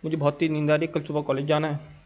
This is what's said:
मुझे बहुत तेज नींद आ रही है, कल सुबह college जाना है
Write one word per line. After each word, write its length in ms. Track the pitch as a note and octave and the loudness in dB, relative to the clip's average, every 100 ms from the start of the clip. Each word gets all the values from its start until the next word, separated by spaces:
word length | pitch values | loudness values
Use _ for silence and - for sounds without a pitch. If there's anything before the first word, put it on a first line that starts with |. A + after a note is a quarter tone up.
| D#3+ | -2
मुझे 120 | D#3 | 0
बहुत 200 | C#3+ D3 | 0 2
तेज 140 | E3 | 0
नींद 200 | D#3 D3 | 2 2
आ 40 | D3+ | 2
रही 120 | D#3+ | 2
है, 60 | |
कल 80 | D#3 | -4
सुबह 200 | D3 D3 | -2 -4
college 240 | D3+ C3+ C#3+ | 0 -2 2
जाना 260 | D3+ D#3 | 0 0
है 80 | D3 - - | -4 -8 -20